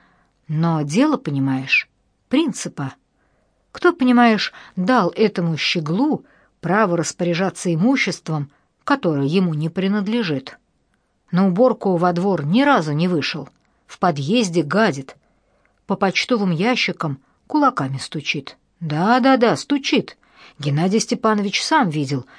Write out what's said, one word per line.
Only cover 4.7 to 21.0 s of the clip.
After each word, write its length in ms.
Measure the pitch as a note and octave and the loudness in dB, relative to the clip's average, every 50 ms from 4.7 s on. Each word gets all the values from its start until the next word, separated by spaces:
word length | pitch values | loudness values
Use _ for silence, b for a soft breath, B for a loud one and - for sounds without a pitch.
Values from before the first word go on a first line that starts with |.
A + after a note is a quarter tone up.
| B | B
дал 380 | F#3 F3+ F#3+ B3+ A#3+ F3+ E3+ - | -4 0 2 2 2 2 0 0
этому 420 | - A3 G#3 - F#3 F3 E3+ D#3+ | 2 0 0 2 0 -2 -2 -2
щеглу 680 | C#3 - - - F3 D#3 D3 E3 G3+ C4+ D#4 B3+ - b b b b b b b _ | -2 -2 -2 -2 -4 -2 -2 0 0 0 0 0 -2 b b b b b b b _
право 360 | - D#3+ F3+ G#3+ A3+ F#3 F3 | -4 -2 0 2 2 2 0
распоряжаться 760 | E3 D#3 - - - F#3 F3 E3+ E3 F#3+ F3+ - - - F#3 E3 | -2 -2 -4 -4 -4 -2 -2 0 0 -2 -2 -4 -4 -4 -2 0
имуществом, 800 | D#3 F#3+ B3 C#4 C4 - G3+ E3+ - - - D#3 D3+ C#3+ C#3+ _ _ _ _ _ _ _ | 2 2 2 2 2 0 -2 -4 -6 -6 -6 -6 -6 -6 -8 _ _ _ _ _ _ _
которое 440 | - F#3 F3+ - F3 D3+ C#3 C#3 | -2 -2 0 0 -2 0 0 0
ему 280 | C#3 D#3+ G3 F#3 F3 D#3 | 0 2 0 0 0 0
не 140 | D3 D#3 E3 | -2 -4 -4
принадлежит? 920 | E3 G3 F3+ F#3+ G3+ G#3+ G3 G#3 A3+ A#3+ A3 E3+ D3 C3 - - - - _ _ _ _ _ _ _ _ _ _ _ _ _ _ | -4 -2 -2 -2 -2 -2 -2 -2 -2 -2 -2 -2 -4 -4 -6 -10 -18 -20 _ _ _ _ _ _ _ _ _ _ _ _ _ _
На 160 | - F3 G3 | 0 2 2
уборку 500 | G3 F3 F#3+ B3+ B3+ A3 G#3+ - E3+ - | 2 4 4 4 4 2 2 0 0 0
во 160 | E3+ F3+ F3+ F3 | 2 2 2 0
двор 320 | E3+ F3+ G3+ F#3+ E3 C#3+ | 0 0 0 0 0 0
ни 180 | C#3+ F3+ A#3+ C#4+ | 0 2 2 4
разу 300 | C#4+ C#4 G#3+ D#3+ D3+ C#3+ | 4 4 2 2 0 0
не 140 | D3+ E3+ | 0 0
вышел. 420 | F3+ F3+ D3+ C3 - - D3+ D3 - _ _ _ _ _ _ _ | 0 0 -2 -2 -4 -6 -10 -12 -14 _ _ _ _ _ _ _
В 120 | _ - - | _ -6 -2
подъезде 640 | - F3+ D#3 C#3+ C#3 C#3+ G#3+ B3 A3+ F3+ E3 F3 D#3+ | 0 0 0 0 -2 0 0 0 0 0 0 -2 0
гадит. 540 | C#3+ E3+ G3+ A3+ G3 C#3 C#3 C3+ - - - _ _ _ _ _ _ _ _ _ _ _ _ _ | 0 2 2 2 2 0 -4 -8 -14 -18 -20 _ _ _ _ _ _ _ _ _ _ _ _ _
По 80 | - G3 | -6 -2
почтовым 560 | - G3+ F#3+ F#3 - - - B3+ A3 G3+ F#3 | 0 0 0 0 -2 -2 -2 0 0 0 0
ящикам 680 | E3+ D3+ F#3+ A#3+ B3+ A3+ - - E3+ - - D3+ C#3 - _ _ _ _ _ | 0 0 0 0 0 0 -2 -4 -4 -6 -6 -6 -6 -8 _ _ _ _ _
кулаками 520 | _ - D4+ D4 C4 C4+ - C#3+ C3+ C3+ B2+ | _ 0 2 2 2 2 0 -4 -4 -6 -8
стучит. 580 | - - - D#3+ C#3 - - D3+ C#3 - - _ _ _ _ _ | -10 -10 -10 -8 -6 -6 -6 -6 -8 -12 -18 _ _ _ _ _
Да-да-да, 760 | E3+ D3+ D3+ D3+ F3 G#3+ A#3+ B3+ A#3 C4+ C4+ A#3 A#3+ A3+ D#3+ | -8 -6 -2 0 2 2 4 4 4 2 2 2 2 2 2
стучит. 600 | - - - C#4+ C#4 C#4 - D#4+ A3+ - - - b b b b b b b b b | 0 0 -2 -2 -2 0 0 0 0 0 -2 -8 b b b b b b b b b
Геннадий 420 | C#3 D3 C#3 D3+ E3+ F#3+ G3 A3 | -4 -2 0 0 2 2 2 0